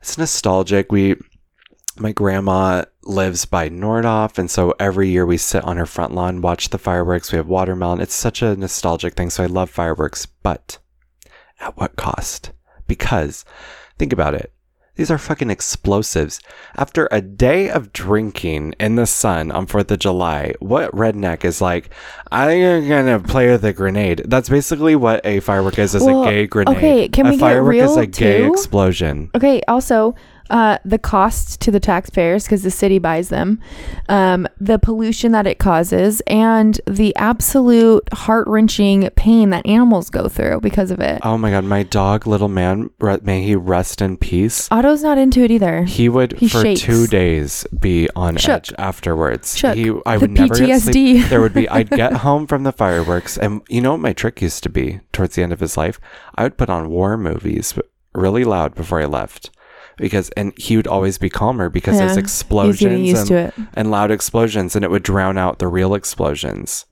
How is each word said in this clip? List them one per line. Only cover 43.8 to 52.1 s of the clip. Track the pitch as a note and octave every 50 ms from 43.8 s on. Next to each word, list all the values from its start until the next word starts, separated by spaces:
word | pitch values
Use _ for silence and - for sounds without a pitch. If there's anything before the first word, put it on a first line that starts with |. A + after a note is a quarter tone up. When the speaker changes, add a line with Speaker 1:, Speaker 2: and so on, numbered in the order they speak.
| F2+ - - - G#2
Speaker 1:
in | F#2+ F#2 F2+
peace. | - - - F2+ F#2+ A2+ - - - -
Speaker 2:
Otto's | A3+ A3 A#3+ C#4+ D4+ D4 D4
not | D4+ D4 C4+
into | C4+ C4+ B3+ B3+ B3
it | A#3
either. | A3+ A3+ G3 F3 E3 E3 F3+
Speaker 1:
He | F3+ - - A#2+ A#2+
would, | A#2 B2+ B2+ A#2+ -
Speaker 2:
He | - - -
Speaker 1:
for | - A#2+
Speaker 2:
shakes. | A2 - G3+ F3 F#2
Speaker 1:
two | G#2 A#2 A2+ A#2
days, | G#2+ G#2+ G2 F#2 F2 E2 D#2 D2+ C#2+ - - - - - -
be | - F#2 F2+ E2+ E2 - -
on | - F2+ F2 E2
Speaker 2:
Shook. | E2 - - C4+
Speaker 1:
edge | G3 - - - -
afterwards. | - F#2+ F#2 - - - - D#2+ D#2+ C#2+ A#1 A#1 - - -
Speaker 2:
Shook. | - - C4 A3
Speaker 1:
He, | A2+ A2+ A2+ A2 A2 -
I | - A#2
Speaker 2:
The | G#2+
Speaker 1:
would | - - G#2
never | - - - - A#2 B2+
get | B2+ C4 C4 A3
sleep. | A3+ B2
Speaker 2:
P | - C4+ C4 B3+
T | A#3+
S | B3
D. | -
<laughs> | -
Speaker 1:
There | A#2
would | A2+ A2+ -
be, | - A2+ -
I'd | - - A2 -
get | C#4+ - A2+ B2+